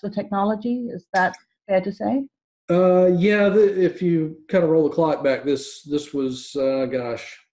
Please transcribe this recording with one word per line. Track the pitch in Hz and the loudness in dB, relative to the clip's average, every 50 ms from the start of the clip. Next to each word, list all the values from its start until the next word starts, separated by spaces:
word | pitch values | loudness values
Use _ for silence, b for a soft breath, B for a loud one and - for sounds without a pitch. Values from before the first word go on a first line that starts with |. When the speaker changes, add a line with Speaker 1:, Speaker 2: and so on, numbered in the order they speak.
| - | -12
Speaker 1:
the | 202 | -10
technology. | 202 - - - 202 196 202 208 220 208 214 240 240 247 240 233 - | -8 -8 -8 -6 -4 -2 -2 -2 -2 -4 -4 -6 -6 -6 -6 -8 -10
Is | 180 - _ - | -12 -10 _ -2
that | 190 185 185 - - _ _ _ _ _ - | 0 0 0 -2 -6 _ _ _ _ _ -2
fair | 196 190 | -2 -2
to | 185 202 196 | -2 -2 -6
say? | - 208 208 240 277 277 - _ _ _ _ _ _ _ - 170 | -6 -4 -2 -2 -2 -4 -6 _ _ _ _ _ _ _ 0 2
Speaker 2:
Uh, | 180 185 185 180 185 180 180 180 | 4 4 4 4 6 6 4 4
yeah, | 175 175 208 208 208 202 202 | 4 4 2 4 4 2 4
the, | 196 214 208 196 196 185 | 4 4 4 4 4 2
if | 185 170 - - 185 | 0 0 0 0 -2
you | 175 170 160 156 156 156 - - - | 0 0 0 0 -4 -8 -12 -8 -2
kind | 190 185 170 | 0 2 2
of | 156 | 4
roll | 160 160 156 | 4 4 2
the | 143 - | 2 2
clock | - 165 156 143 - - | 0 0 0 0 0 0
back, | 139 131 120 - | 0 0 0 0
this, | 143 139 131 - - - - - | -2 -2 -2 -4 -8 -16 -16 -10
this | 147 147 147 147 - - | -6 -6 -6 -6 -6 -6
was, | 139 135 131 127 127 - - - | -4 -4 -4 -6 -8 -12 -10 -6
uh, | 143 135 135 135 135 135 | -2 -2 0 0 -2 -2
gosh, | 127 131 127 123 120 117 113 - - - - _ _ | -2 -4 -4 -4 -6 -8 -8 -10 -14 -20 -20 _ _